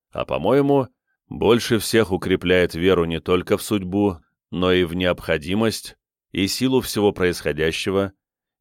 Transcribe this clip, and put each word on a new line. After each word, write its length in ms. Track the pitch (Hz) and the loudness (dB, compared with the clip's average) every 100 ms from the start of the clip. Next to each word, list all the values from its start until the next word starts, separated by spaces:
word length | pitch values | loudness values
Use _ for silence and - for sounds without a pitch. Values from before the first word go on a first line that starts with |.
| _ | _
А, 140 | - - | -8 -4
по-моему, 640 | 65 87 135 139 139 120 _ _ _ - | -2 0 2 2 2 0 _ _ _ -14
больше 480 | - 82 117 - 113 | -2 2 2 2 -2
всех 340 | - 113 101 | 2 0 2
укрепляет 640 | 92 95 92 90 92 87 | 0 0 0 2 2 2
веру 320 | 82 92 87 85 | 2 2 2 2
не 140 | 80 | -2
только 360 | 80 90 85 101 | 0 0 0 -2
в 60 | |
судьбу, 560 | - 107 90 98 101 87 _ _ - | 0 -2 -2 0 0 -2 _ _ -10
но 240 | 85 90 | -2 2
и 100 | 90 | 2
в 120 | 87 87 | 2 0
необходимость 1000 | 90 85 - 80 71 98 113 - - - _ _ _ | 0 -2 -2 -4 -2 -2 0 -2 -10 -20 _ _ _
и 160 | - 95 | -4 -2
силу 340 | - 127 131 | 0 0 0
всего 300 | - 110 104 | 0 0 0
происходящего, 1040 | 80 90 82 80 76 80 82 104 95 98 - _ _ _ _ | 2 -2 -2 -4 -2 -2 -2 -2 -2 -2 -6 _ _ _ _